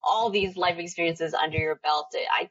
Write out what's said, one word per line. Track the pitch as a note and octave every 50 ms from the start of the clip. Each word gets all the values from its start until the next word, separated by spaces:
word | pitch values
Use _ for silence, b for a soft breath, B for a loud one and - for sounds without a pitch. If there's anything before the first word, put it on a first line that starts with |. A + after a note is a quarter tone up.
| -
all | - - A3 A3+ A#3
these | G3 G#3 G3 F#3+ F#3
life | F#3 F3+ F3+ F3 E3+
experiences | E3+ F3 - - E3+ E3 E3 D#3+ E3 D#3+ D3+
under | - D#3 D#3 D#3 D#3+
your | D#3 D#3 D#3
belt? | - - D3+ D3+ D3+ D3+ - - - - - -
I | - E3 F#3